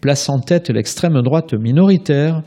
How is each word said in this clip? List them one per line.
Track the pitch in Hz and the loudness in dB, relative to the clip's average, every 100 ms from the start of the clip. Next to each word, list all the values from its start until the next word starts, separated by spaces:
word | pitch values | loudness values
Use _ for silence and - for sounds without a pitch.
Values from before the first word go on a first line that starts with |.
place | 139 139 - | -2 -2 -2
en | 135 | -4
tête | - 175 170 | -2 -2 0
l'extrême | 110 110 - 170 143 | -4 -4 -2 0 2
droite | 120 160 160 | 2 0 -2
minoritaire ? | 107 117 143 196 185 190 143 151 160 | -4 0 2 4 2 2 0 0 -2